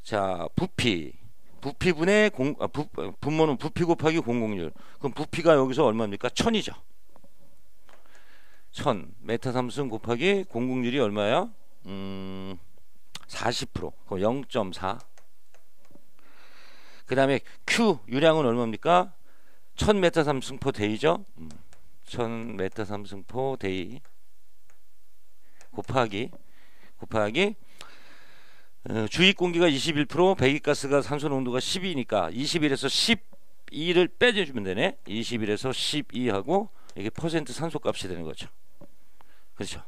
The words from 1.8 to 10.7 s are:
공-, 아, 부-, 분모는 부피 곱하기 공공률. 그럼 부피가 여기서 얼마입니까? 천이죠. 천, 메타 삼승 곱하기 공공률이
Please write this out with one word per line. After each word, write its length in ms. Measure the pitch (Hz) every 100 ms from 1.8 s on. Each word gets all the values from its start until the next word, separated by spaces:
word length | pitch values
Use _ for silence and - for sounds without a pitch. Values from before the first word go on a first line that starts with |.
| 185 151 175 208 214
공-, 260 | - 120 -
아, 80 | 95
부-, 200 | 139 151 - 98 -
분모는 380 | 139 156 160 127
부피 260 | 156 - 170
곱하기 340 | 170 151 160
공공률. 520 | 113 120 110 101 80 - - -
그럼 140 | 143
부피가 420 | - 151 - 165 151
여기서 280 | 131 131
얼마입니까? 460 | 143 110 110 101 123
천이죠. 440 | - 202 226 - - - - - - - - - - - - - - - - - - - - -
천, 460 | - 139 107 73 -
메타 300 | - 113 131
삼승 380 | 123 123 117 139
곱하기 540 | 107 - 120 175 196
공공률이 560 | 185 117 127